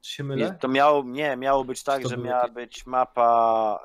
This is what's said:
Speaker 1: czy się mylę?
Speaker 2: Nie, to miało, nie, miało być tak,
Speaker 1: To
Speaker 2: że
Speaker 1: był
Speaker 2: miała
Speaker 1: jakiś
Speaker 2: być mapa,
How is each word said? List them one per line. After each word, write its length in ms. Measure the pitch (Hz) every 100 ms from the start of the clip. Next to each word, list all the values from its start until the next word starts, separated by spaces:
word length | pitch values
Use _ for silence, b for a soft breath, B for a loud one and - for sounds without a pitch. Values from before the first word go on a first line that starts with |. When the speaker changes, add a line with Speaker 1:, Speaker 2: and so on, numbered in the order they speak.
Speaker 1:
czy 100 | -
się 120 | -
mylę? 220 | 139 135 156
Speaker 2:
Nie, 120 | 185
to 80 | 131
miało, 360 | 135 147 147
nie, 340 | 127 127 151 127
miało 260 | 131 139 131
być 180 | 131
tak, 200 | - 139
Speaker 1:
To 60 | 127
Speaker 2:
że 60 | 123
Speaker 1:
był 100 | 120
Speaker 2:
miała 160 | 123
Speaker 1:
jakiś 120 | 120 117
Speaker 2:
być 300 | 120 - -
mapa, 920 | 127 127 - 117 117 113 113 110 104